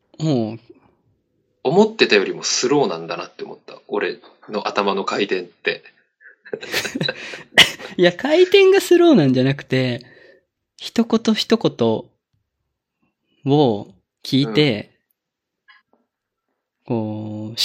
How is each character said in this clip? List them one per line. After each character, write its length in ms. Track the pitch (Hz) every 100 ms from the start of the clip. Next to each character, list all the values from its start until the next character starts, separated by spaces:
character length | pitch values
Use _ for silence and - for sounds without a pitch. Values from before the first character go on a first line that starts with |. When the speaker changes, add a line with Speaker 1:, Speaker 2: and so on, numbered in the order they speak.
| _ -
Speaker 1:
お 340 | 156 131 110
う。 60 | 113 - - _ _ _ _ _ _ _ _
Speaker 2:
思 220 | 123 175 214
っ 80 |
て 140 | 220 120
た 80 | 104
よ 80 |
り 100 | 95
も 100 | 82
ス 260 | 78 - 127
ロ 140 | 143
ー 40 | 117
な 100 | 82
ん 100 | 85
だ 100 | 85
な 100 | -
っ 60 |
て 100 | -
思 120 | - -
っ 20 |
た。 220 | - - -
俺 320 | 104 92 - - _ -
の 180 | 107 104
頭 280 | 107 101 98
の 80 |
回 220 | 95 120 101
転 160 | 92
っ 20 |
て。 400 | 87 _ - - - _ _ _ - _ - - - - -
Speaker 1:
<laughs> 1080 | - - - - - - - - - - -
い 60 |
や、 100 | 175
回 300 | 175 269 320
転 280 | 359 403 381
が 80 | 381
ス 180 | 370 349
ロ 140 | 349
ー 40 | 262
な 100 | 143
ん 80 |
じ 80 | 127
ゃ 20 |
な 100 | 127 139
く 80 |
て、 420 | - 131 127 120 - - - _ _ _ _ _
一 260 | - -
言 320 | 226 220 226 214
一 220 | - 226
言 2000 | - - 117 110 - _ _ _ _ _ _ _ _ _ _ _ _ _ 135
を 400 | 143 139 104 - _ _ _
聞 260 | - - 139
い 40 |
て、 380 | 113 151 104 -
Speaker 2:
う 20 |
ん。 40 | _ _ _ _ _ _ _ _ _ _ _ _ _ _ _ _ _ _ _ -
Speaker 1:
こ 100 | 120
う、 500 | 107 107 107 107 107
思 80 | 117